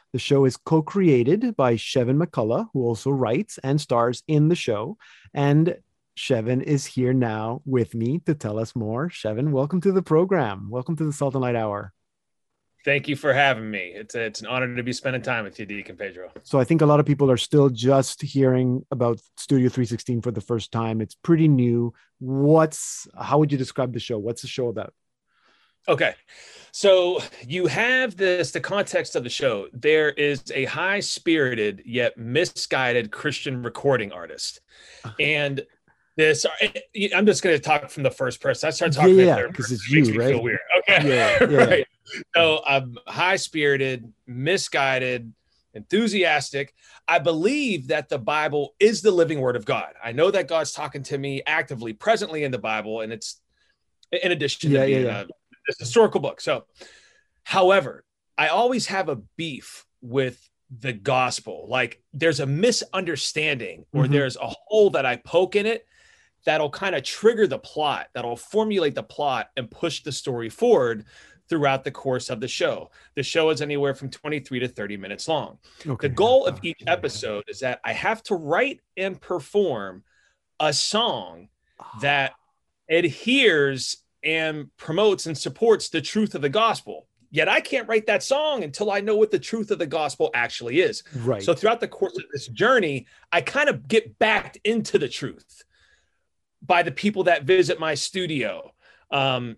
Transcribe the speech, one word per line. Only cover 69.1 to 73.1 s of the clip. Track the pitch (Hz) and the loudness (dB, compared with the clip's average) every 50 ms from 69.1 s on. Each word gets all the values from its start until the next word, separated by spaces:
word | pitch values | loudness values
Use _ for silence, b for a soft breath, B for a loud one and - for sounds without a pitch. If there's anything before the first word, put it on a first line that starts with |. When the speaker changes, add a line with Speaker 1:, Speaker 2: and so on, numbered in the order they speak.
| - - 147 143 127 113 104 - _ 135 | -6 -4 -2 -2 -2 -2 -4 -6 _ -10
Speaker 2:
and | 120 107 | -10 -10
push | - - - 170 139 - | -8 -6 -6 -4 -4 -6
the | - 147 | -8 -10
story | 131 - - 147 127 120 117 110 | -10 -8 -8 -6 -6 -6 -8 -10
forward | - - 233 247 220 160 127 117 113 104 - b b b b b b b b _ | -4 0 4 4 6 6 4 2 -2 -4 -8 b b b b b b b b _
throughout | 170 156 143 139 135 135 - | 0 2 2 2 2 0 -2
the | 143 | -6
course | 127 - - 139 127 123 123 - | -10 -6 -2 -2 -2 -2 -2 -6
of | 127 110 | -8 -8
the | 131 131 | -8 -8
show. | - - 175 151 113 90 80 b b b b b | -4 -2 -2 -2 -2 -4 -8 b b b b b